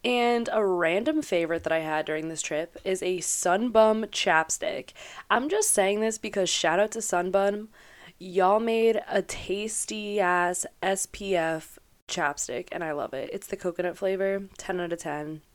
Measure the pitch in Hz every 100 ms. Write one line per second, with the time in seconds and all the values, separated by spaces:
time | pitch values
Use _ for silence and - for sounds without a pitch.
0 | 240 247 240 240 226 220 202 180 165 180
1 | 247 311 294 175 165 165 160 160 156 156
2 | 156 156 160 156 - 151 170 - - 185
3 | 180 185 - - 180 190 240 220 220 220
4 | 220 - 202 160 160 - - - - -
5 | - - - 220 277 403 415 - 196 208
6 | 220 220 214 202 180 - 165 170 214 226
7 | 214 175 180 190 202 208 220 - - -
8 | - _ 185 180 185 208 226 226 226 226
9 | - 190 175 - - 196 220 - - 214
10 | 208 208 180 180 175 180 - _ 190 190
11 | - - 196 180 160 160 - - _ _
12 | - - 147 143 - 123 180 175 165 147
13 | - 139 - 202 - 190 185 175 175 170
14 | 190 190 196 196 196 - - 185 175 170
15 | 156 147 151 156 _